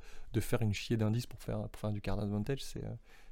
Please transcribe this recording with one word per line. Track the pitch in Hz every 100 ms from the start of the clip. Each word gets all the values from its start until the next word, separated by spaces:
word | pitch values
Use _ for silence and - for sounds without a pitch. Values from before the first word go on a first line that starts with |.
| - - -
de | 113
faire | - 117
une | 110
chier | 101 - 113
d'indices | 107 117 -
pour | -
faire, | - 110 107
pour | -
faire | 110
du | 104
card | 98 98
advantage. | 104 104 104 139
C'est, | - -
euh, | 107 113 - - -